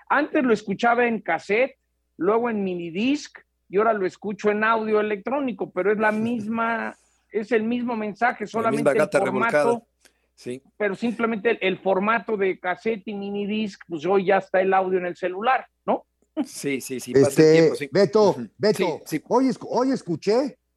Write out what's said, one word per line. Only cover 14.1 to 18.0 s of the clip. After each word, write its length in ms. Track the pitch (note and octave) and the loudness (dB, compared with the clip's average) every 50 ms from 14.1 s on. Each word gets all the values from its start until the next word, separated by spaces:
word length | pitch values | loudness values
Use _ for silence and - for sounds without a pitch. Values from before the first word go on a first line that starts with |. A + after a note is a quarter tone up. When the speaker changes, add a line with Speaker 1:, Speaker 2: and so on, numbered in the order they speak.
| G3+ G3 F#3 | 0 2 2
Speaker 1:
ya 120 | F3 G3 F#3+ | 2 2 2
está 220 | F#3+ - - F#3 | 2 0 0 0
el 140 | F#3+ F#3+ F#3+ | 2 2 2
audio 240 | F#3+ F#3+ F#3 F#3 F#3 | 2 2 0 0 -2
en 80 | F3+ | -2
el 100 | F3+ D#3+ | -4 -6
celular, 480 | - F#3 F3+ F3+ F#3 A3 B3 C4 C4 - - _ _ _ | -6 -6 -6 -6 -2 0 0 0 0 -2 -6 _ _ _
¿no? 200 | F#3+ A#3 - - _ _ _ _ _ _ D#4+ C4 | -2 -2 -2 -4 _ _ _ _ _ _ -8 -8
Speaker 2:
Sí, 360 | - - - - C#3+ C#3 B2 | -8 -10 -8 -6 -4 -4 -4
sí, 180 | - - C3 A#2+ | -6 -8 -8 -10
sí, 140 | - B2 B2+ | -6 0 4
pasa 140 | C3+ C#3 | 4 4
el 20 | C#3 | 6
Speaker 3:
Este, 240 | C#3 - D#3 D#3 D#3+ | 6 6 6 8 8
Speaker 2:
tiempo, 220 | D#3+ E3 D3+ - | 8 6 4 2
sí. 120 | - C#3+ C#3+ - | 0 -4 -2 2
Speaker 3:
Beto, 380 | G3 | 2